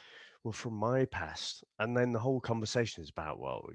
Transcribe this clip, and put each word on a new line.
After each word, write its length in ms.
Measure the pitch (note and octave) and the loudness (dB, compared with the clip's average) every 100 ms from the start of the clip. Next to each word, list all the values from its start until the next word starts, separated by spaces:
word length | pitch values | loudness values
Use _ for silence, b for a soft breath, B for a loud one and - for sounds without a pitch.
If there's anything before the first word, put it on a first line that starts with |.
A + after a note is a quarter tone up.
| b b b b | b b b b
"Well, 80 | A#2 | -8
from 220 | G#2 B2 | -6 -4
my 320 | G#2+ A2 C3 C3 | 0 2 4 2
past." 580 | G#2 D#2+ D#2+ - - - - | 0 -4 -6 -8 -8 -10 -4
And 180 | A2 B2 | 0 4
then 160 | B2 | 4
the 60 | A#2 | 4
whole 200 | A#2+ C3 | 2 2
conversation 640 | - A#2 G#2+ B2 A2+ - | 2 0 2 2 0 -2
is 60 | D2+ | -10
about, 300 | - D#2 C#2 | -6 -6 -4
"Well, 240 | C2+ B1 - | -4 -4 -6